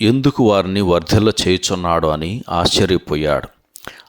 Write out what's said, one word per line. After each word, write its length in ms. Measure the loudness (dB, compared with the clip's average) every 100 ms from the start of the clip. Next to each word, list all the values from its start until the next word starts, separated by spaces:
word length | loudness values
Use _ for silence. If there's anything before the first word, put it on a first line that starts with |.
ఎందుకు 500 | 0 2 0 2 2
వారిని 300 | 2 0 0
వర్ధిల్ల 480 | 2 0 2 2 2
చేయుచున్నాడు 800 | 0 0 0 -2 -4 0 0 0
అని 380 | -2 -4 -8 -6
ఆశ్చర్యపోయాడు. 1000 | -2 0 0 0 0 -2 -4 -2 -2 -4 _ _ -20 -20 -20